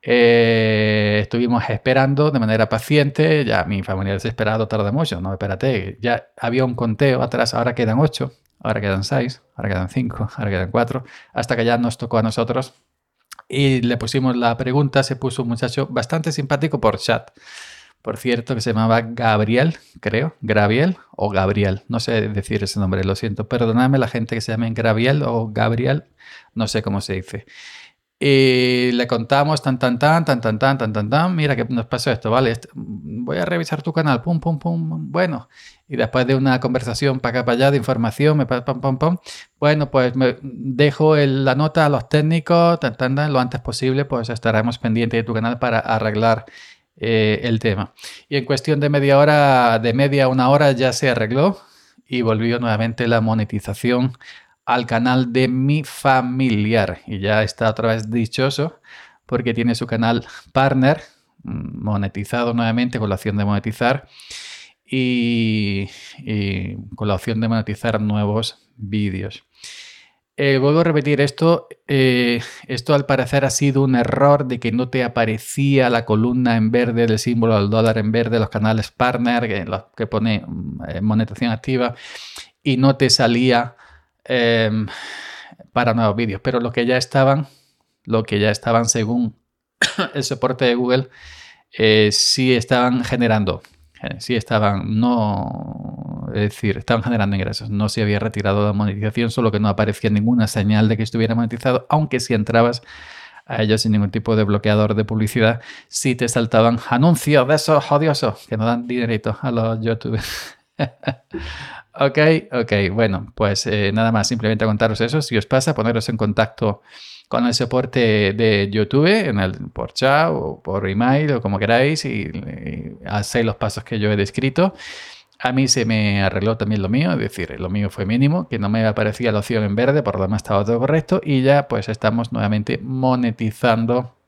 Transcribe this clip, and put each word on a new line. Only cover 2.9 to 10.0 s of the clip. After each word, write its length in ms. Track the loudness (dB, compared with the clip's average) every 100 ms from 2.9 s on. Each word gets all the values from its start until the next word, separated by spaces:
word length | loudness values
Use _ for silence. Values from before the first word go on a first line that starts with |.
| 2 2 2 2 2
ya 200 | 2 0
mi 180 | 0 -2
familia 300 | -2 -4 -2
desesperado 560 | -2 -4 -2 -2 0 -2
tarda 240 | -2 -2
mucho, 280 | 0 -2 -4
no, 120 | -6
espérate, 680 | -6 -6 -2 -2 -2 -4 -6
ya 280 | -2 -2 -4 -8
había 280 | -4 0
un 100 | -2
conteo 460 | -2 -4 0 2 2
atrás, 320 | -2 -2 -2
ahora 220 | 0 -2
quedan 240 | -2 0 2
ocho, 340 | 0 0 -8 _ _ _
ahora 200 | -6 -4
quedan 220 | -2 -2
seis, 400 | -2 -2 -4 -8 _ -10
ahora 140 | -6
quedan 180 | -4 -4
cinco, 400 | -4